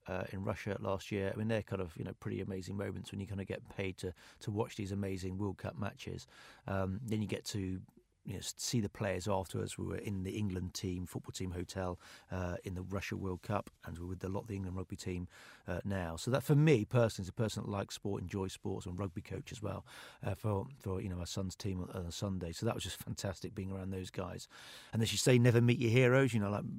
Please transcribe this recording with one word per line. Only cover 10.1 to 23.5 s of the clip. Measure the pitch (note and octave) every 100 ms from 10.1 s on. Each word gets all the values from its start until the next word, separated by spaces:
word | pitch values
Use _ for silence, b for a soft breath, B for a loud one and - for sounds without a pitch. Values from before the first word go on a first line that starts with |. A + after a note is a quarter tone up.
| G2
the | F#2
England | G#2 G#2 F2+ F2+
team, | - G2 F2+ F2+
football | - -
team | - F#2
hotel, | F2+ F2+ F#2+ F#2 F2+ B B B
uh, | F#2 F2 F2
in | G2+
the | F2+
Russia | F#2 F#2+ - G2
World | F#2+ F2+
Cup, | - G#2 - -
and | - E2
we're | F2
with | F2+
a | F#2+
lot | G2
of | A2+
the | G2
England | F#2+ F#2
rugby | F#2 G2
team, | - F2+ F2+ B B B -
uh, | F2
now. | G2+ G2 E2+ E2
So | -
that | C3
for | - D3
me | D#3 B2 G#2+
personally, | B2+ A#2 - F2+
as |
a |
person | - A2 -
that | -
likes | G2+ - -
sport, | G#2 G2+
enjoys | F#2 G2+ F#2+
sports, | - G2+ G2 -
and | F2+
rugby | G2+ G2+
coach | - F#2+ -
as | -
well, | G2+ F#2+ - B B B -
uh, | G2
for, | A2 G2 A2+ C#3
for, | G2+ F#2
you | G#2
know, | F2
my | F2
son's | - F#2+
team | - G2+ F#2
on, | F2+ G2
on | E2+
a |
Sunday. | - G2+ F#2 F2
So | E2+ A2
that |
was | - F#2+
just | -
fantastic | - G#2 G2+ F#2+ -